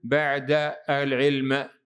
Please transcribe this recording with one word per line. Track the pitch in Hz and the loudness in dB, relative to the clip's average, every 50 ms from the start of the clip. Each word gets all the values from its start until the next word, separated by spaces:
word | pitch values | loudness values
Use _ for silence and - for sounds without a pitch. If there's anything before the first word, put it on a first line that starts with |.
| - | -2
بعد | 120 139 147 151 143 139 143 131 131 147 151 147 151 139 - - - | 0 0 0 2 0 -2 -2 0 0 0 0 0 -2 -4 -6 -4 -2
العلم. | 143 139 139 139 135 123 139 143 139 135 135 131 135 139 135 - _ _ _ | 0 0 0 0 0 2 2 2 2 2 0 0 0 -2 -2 -6 _ _ _